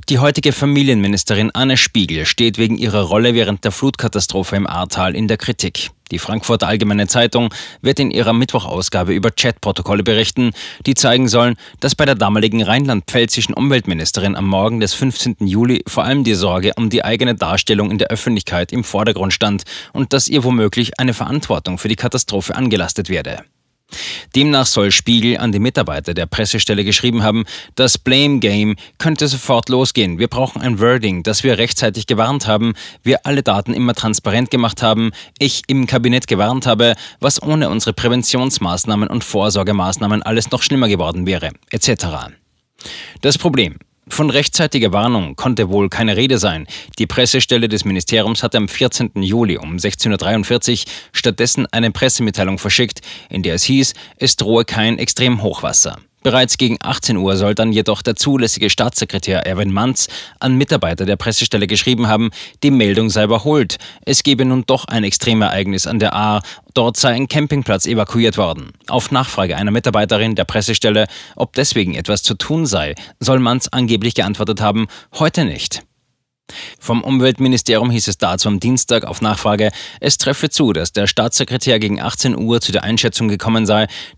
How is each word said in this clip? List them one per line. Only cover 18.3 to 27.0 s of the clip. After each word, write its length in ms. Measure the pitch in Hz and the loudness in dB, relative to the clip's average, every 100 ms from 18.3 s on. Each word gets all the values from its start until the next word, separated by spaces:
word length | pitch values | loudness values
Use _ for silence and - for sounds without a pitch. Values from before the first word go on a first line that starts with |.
| 107 - 87 87 | -2 -2 -4 -2
im 120 | 123 | -4
Vordergrund 500 | 110 98 113 90 95 | -4 -2 0 0 -2
stand 300 | - 107 101 - - - | 0 0 -2 -6 -16 -10
und 220 | - 135 | -4 0
dass 140 | 139 - | 2 2
ihr 160 | 147 | 2
womöglich 540 | 127 123 107 120 117 - | 2 2 2 0 -4 -2
eine 140 | 127 | -2
Verantwortung 640 | 113 113 147 - 82 92 90 | -2 -4 -4 -2 -4 -4 -4
für 120 | 104 | -4
die 80 | 110 | -2
Katastrophe 580 | 123 - - 98 - | -2 -2 -2 -4 -4
angelastet 560 | - 127 104 87 - 92 | -2 0 0 -2 -4 -4
werde. 340 | 90 - - - _ _ _ - - - - - 127 | -4 -6 -12 -14 _ _ _ -18 -12 -10 -12 -2 2
Demnach 300 | 147 143 123 | 4 4 2
soll 260 | 113 101 | 2 2
Spiegel 460 | - - 117 113 120 | 2 2 2 2 0
an 120 | 120 | 0
die 100 | 101 | 0
Mitarbeiter 520 | 120 131 92 73 80 | 0 0 -2 -4 -4
der 140 | 87 85 | -4 -4
Pressestelle 580 | - 107 110 - 104 | -2 -2 0 0 0
geschrieben 380 | 101 104 | 0 0